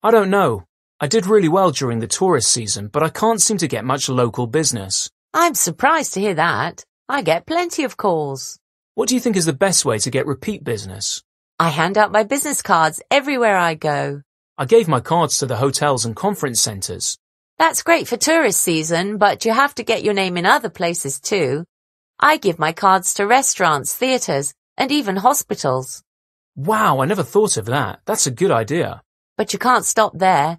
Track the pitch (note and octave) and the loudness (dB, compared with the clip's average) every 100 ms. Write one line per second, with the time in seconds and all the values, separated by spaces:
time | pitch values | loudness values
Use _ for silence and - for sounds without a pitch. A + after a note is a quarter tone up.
0 | G#3 A3+ G3 G3+ F3 G#2+ - _ _ _ | 4 2 4 2 0 -2 -10 _ _ _
1 | D3 A3+ F#3 G#3+ E3+ F3+ F#3+ C3 C3 A#2 | 0 0 4 4 4 4 2 0 -4 -4
2 | A2 - F#3+ D#3 A2 - G#2+ G#2 G2+ D3 | -4 -2 2 2 2 -2 -4 -8 -4 -2
3 | D#3+ - A3 A3+ - G#3+ D#3 A#2+ A#2 C#3 | -2 0 0 2 2 0 -2 -4 -2 -2
4 | - B2+ A#2+ - A#2+ C3+ D3+ A#2+ F#2+ - | 0 0 0 0 -2 0 -2 -4 -6 -6
5 | - _ _ - E4+ C#4 - D#3+ C4+ E4 | -6 _ _ 0 0 0 -4 0 0 2
6 | C#4 - G#3 E3 E3 A#2 D3 - - _ | -2 -4 -2 0 0 0 -4 -8 -20 _
7 | _ C#4 F3 D#3+ - D#4+ F4 - C4+ - | _ -4 0 -2 0 -4 -4 -4 -4 -2
8 | G#3 E3 D3 C3+ - - _ _ _ - | -2 0 -2 -8 -12 -16 _ _ _ -6
9 | A3+ B3+ A#3+ F#3+ D#3+ C#3+ G3 E3+ C3+ A2 | -2 0 0 0 0 2 0 0 0 -2
10 | C3+ B2+ - C#3 - G3+ C#3+ A2 G2+ F#2+ | -2 -2 -4 -6 -6 -8 -6 -6 -8 -10
11 | - - _ _ _ _ E3 D3+ E3 G3+ | -8 -10 _ _ _ _ -2 0 0 2
12 | G#3 G#3 G#3+ C#4 D4+ C#4 - F3+ D#3+ D#3+ | 2 2 0 -2 -2 -6 0 2 2 0
13 | - C#4 C#4 C4+ A#3 F#3+ F3 D#3+ D#3 C#3+ | 0 0 0 0 2 2 2 0 -2 -2
14 | C#3 C#3+ - _ _ - C3+ A3+ F#3 C3+ | -4 -6 -14 _ _ -8 4 4 4 0
15 | - E3 D#3+ - C3 A#2 C#3 C3+ D3 C3 | 0 0 0 -2 -2 0 0 0 0 0
16 | A2+ A2 F#3+ G3 D3 A#2 - G2+ - F2 | -4 -4 -4 -2 -4 -2 -4 -4 -10 -8
17 | - - _ _ _ _ D#4+ D#4+ - E4+ | -8 -8 _ _ _ _ 0 0 0 0
18 | - A#3 - E4 C4+ F#3 - D#3+ D#3 E3+ | 0 -2 2 2 2 0 0 0 0 -2
19 | F#3+ G#3 G3+ - A3+ A3+ C#4 - A#3+ A3 | -2 2 2 2 0 2 2 0 -4 -2
20 | - G3+ F#3+ F3+ F3 C#4 A3 - F3 E3+ | 0 0 0 0 2 2 0 -4 -4 -2
21 | C#3 C#3 - G#3 C#3+ C#3 F3 _ _ _ | -6 -8 -4 0 0 -2 -6 _ _ _
22 | _ _ C#4 D#4 G#3+ E3 D#3 E3 G3 F#3+ | _ _ 2 2 0 0 -2 0 2 2
23 | F#3 - G3+ B3 C4+ - F3+ D3+ - - | 0 -2 2 4 2 0 2 0 -2 -4
24 | B3+ B3+ - C#3+ C#3+ - _ - C4 D4 | 0 0 0 -2 -4 -10 _ -6 0 0
25 | G#3+ F#3+ G#3 C#4+ - - C#3+ C3 B2+ - | 0 2 2 2 -4 -4 0 -2 -4 -14
26 | _ _ _ _ _ - C#3+ G#3+ G#3+ C3+ | _ _ _ _ _ -8 -2 2 2 2
27 | C3+ G3+ D3+ G3+ G#3 - G#2 C3 A2+ - | 2 0 0 2 2 0 -2 -2 -2 -8
28 | - A#2 - A#2 F#3 B2+ A2+ D#3+ A#2 - | -6 -2 -2 0 2 2 0 -2 -4 -6
29 | _ _ _ _ A3 F#3+ B3 B3 F3+ - | _ _ _ _ -4 -2 2 2 2 0
30 | G#3+ E3 F#3 E3+ D3 | 0 2 2 4 2